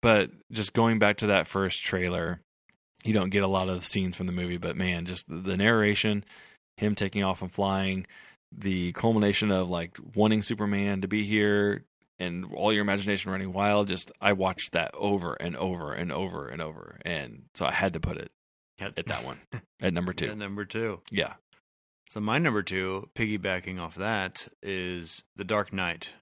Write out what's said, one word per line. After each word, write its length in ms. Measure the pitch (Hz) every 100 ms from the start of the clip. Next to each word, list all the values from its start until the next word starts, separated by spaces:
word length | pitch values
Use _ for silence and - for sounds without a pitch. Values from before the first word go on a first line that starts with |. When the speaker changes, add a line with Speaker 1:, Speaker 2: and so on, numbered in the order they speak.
Speaker 1:
But 300 | 120 107 87 - _
just 220 | 110 101
going 260 | - 113 113
back 160 | 104 101
to 100 | 107
that 200 | 98 78
first 340 | 98 98 -
trailer, 580 | - 95 90 87 85 87 _ _ _ _ _ _ -
you 80 |
don't 160 | 107 95
get 140 | 101
a 40 | 98
lot 220 | 95 92
of 160 | 92 -
scenes 320 | 101 92 90
from 100 | 92
the 60 |
movie, 240 | 90 90 87
but 180 | 87 82
man, 300 | 92 87 87
just 240 | 90 -
the, 60 | 82
the 180 | 92 92
narration, 680 | 101 117 104 104 107 101 98 - - _ _ -
him 180 | 104 104
taking 280 | 98 101
off 180 | 98 92
and 100 | 92
flying, 540 | - 98 95 95 95 90 - - _ _ -
the 360 | 98 92 87
culmination 580 | 85 117 110 104 98 107
of, 180 | 95 90
like, 280 | 87 85 - - -
wanting 260 | 107 110
Superman 600 | 101 110 104 101 101 98
to 60 | 95
be 140 | 107 101
here 580 | 107 104 104 101 101 - _ _ _
and 260 | 90 85 92
all 180 | - 104
your 80 | 107
imagination 500 | 101 98 98 101 98
running 200 | 95 95
wild, 360 | 92 101 104 101
just, 220 | 92 - -
I 100 | 101
watched 380 | 98 95 92 -
that 200 | 85 82 -
over 380 | 101 101 85 -
and 200 | 87 82
over 360 | 92 90 76
and 180 | - 87
over 360 | 71 95 87 67
and 140 | 71
over, 360 | 78 78 50 -
and 400 | - 82 65 57 -
so 120 | - 90
I 60 |
had 220 | - 98
to 60 | 82
put 160 | 82 80
it 140 | - _ _ _ _ _
Speaker 2:
Yep. 140 | 98 -
Speaker 1:
at 80 | 87
that 180 | 73 62
one, 140 | 67 -
Speaker 2:
<laughs> 300 | 120 - _
Speaker 1:
at 120 | 98
number 200 | 87 90
two. 160 | 90 80
Speaker 2:
At 80 | 107
number 260 | 101 101
two. 380 | 101 110 113 95 -
Speaker 1:
Yeah. 220 | 101 73 - _ _ _ _ _ _ _
Speaker 2:
So 140 | -
my 160 | 107 123
number 260 | 165 107
two, 460 | 95 95 92 95 -
piggybacking 640 | - 113 104 95 92 90 92
off 180 | 85 85
that, 520 | 101 110 92 - - _
is 580 | 98 95 90 90 82 - - -
The 80 |
Dark 300 | 95 107 101
Knight 380 | 98 90 85 - -